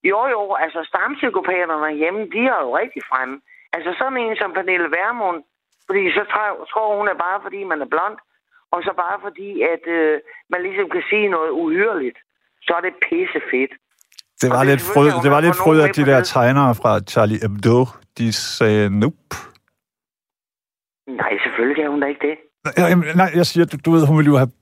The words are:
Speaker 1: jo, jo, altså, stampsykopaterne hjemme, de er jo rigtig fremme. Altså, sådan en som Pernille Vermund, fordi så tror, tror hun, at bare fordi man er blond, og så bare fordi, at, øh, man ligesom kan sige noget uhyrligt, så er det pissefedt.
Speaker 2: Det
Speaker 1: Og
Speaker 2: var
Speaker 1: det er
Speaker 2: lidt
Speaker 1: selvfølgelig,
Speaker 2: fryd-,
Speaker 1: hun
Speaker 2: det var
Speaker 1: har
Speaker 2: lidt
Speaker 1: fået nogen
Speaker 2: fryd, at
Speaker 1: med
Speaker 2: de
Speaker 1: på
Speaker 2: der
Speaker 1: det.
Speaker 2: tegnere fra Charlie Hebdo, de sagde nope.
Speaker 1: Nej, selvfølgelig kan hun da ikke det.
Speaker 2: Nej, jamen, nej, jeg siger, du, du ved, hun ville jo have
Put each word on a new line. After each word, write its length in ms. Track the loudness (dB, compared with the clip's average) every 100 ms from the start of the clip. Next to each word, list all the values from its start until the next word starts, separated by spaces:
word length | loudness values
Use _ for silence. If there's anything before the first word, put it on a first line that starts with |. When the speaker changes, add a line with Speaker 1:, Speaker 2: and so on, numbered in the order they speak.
| 0
Speaker 1:
jo, 100 | 0 -2
jo, 60 | -4 -4 -4
altså, 160 | -4 -6 -8
stampsykopaterne 960 | -6 -6 -4 -4 -2 -2 -4 -4 -4 -4 -4
hjemme, 200 | -4 -4 -8
de 60 | -4 -2
er 40 | -2
jo 60 | -2 -4
rigtig 200 | -4 -10 -4
fremme. 260 | -4 -4 -10 _ _ _ -8
Altså, 140 | -8 -4
sådan 180 | -4 -2
en 120 | -4 -4
som 140 | -4 -4
Pernille 340 | -2 -2 0 -2
Vermund, 420 | -4 -4 -4 -6 _ _ _ _ -4
fordi 160 | -2 0 -2
så 60 | -2
tror, 180 | -4 -4 -6 -6
tror 240 | -4 -2 -2
hun, 100 | -2
at 60 | -2 -4
bare 120 | -4 -8
fordi 140 | -12 -6
man 80 | -6 -2
er 40 |
blond, 220 | -2 -4 -8 _ _ _ _ _
og 80 | -4 -4
så 60 | -4
bare 140 | -6 -6 -10
fordi, 240 | -14 -10 -4 -2
at, 100 | -2 -4 0
øh, 160 | 0 -2 -6 -20 _
man 80 | -8 -6
ligesom 220 | -4 -4
kan 80 | -4 -2
sige 180 | 0 0 0
noget 140 | -2
uhyrligt, 680 | -2 -2 0 0 -2 -6 -10 _ _ _ _ -4
så 60 | -2
er 40 | -4
det 80 | -4 -2
pissefedt. 640 | -2 -2 -4 -4 -2 -2 -6 _ _ _ -20 _ _
Speaker 2:
Det 60 | 0
Speaker 1:
Og 60 | 4
Speaker 2:
var 60 |
Speaker 1:
det 40 | 4
er 20 |
Speaker 2:
lidt 80 | 2
Speaker 1:
selvfølgelig, 320 | 2 4 6
Speaker 2:
fryd-, 60 | 4
Speaker 1:
hun 60 |
Speaker 2:
det 60 | 4
var 60 | 4
Speaker 1:
har 60 | 4
Speaker 2:
lidt 80 | 4
Speaker 1:
fået 100 | 4
nogen 120 | 6
Speaker 2:
fryd, 80 | 4
at 20 |
Speaker 1:
med 60 | 4
Speaker 2:
de 60 |
Speaker 1:
på 60 | 4
Speaker 2:
der 100 | 4
Speaker 1:
det. 20 | 4 2
Speaker 2:
tegnere 360 | 4 4 4 4
fra 120 | 2 0 0
Charlie 280 | 0 2 0
Hebdo, 340 | -4 0 2 4 2 -4 _ -4
de 80 | -2
sagde 540 | -2 -8 0 2 4 2 2
nope. 320 | 0 -2 _ -16 -16 _ _ _ _ _ _ _ _ _ _ _ _ _ _ _ -12 -6
Speaker 1:
Nej, 100 | -4 -4
selvfølgelig 320 | -4 -2 -2 0
kan 140 | -2
hun 100 | -2
da 60 | -2
ikke 180 | -2 -4
det. 80 | -4 _ _
Speaker 2:
Nej, 240 | -4 2 4
jamen, 140 | 2 2 2
nej, 80 | 2 2
jeg 60 | 0
siger, 180 | 2 0
du, 60 | 0 2
du 40 |
ved, 120 | 4 6
hun 100 | 4
ville 120 | 6
jo 20 | 4
have 100 | 2 _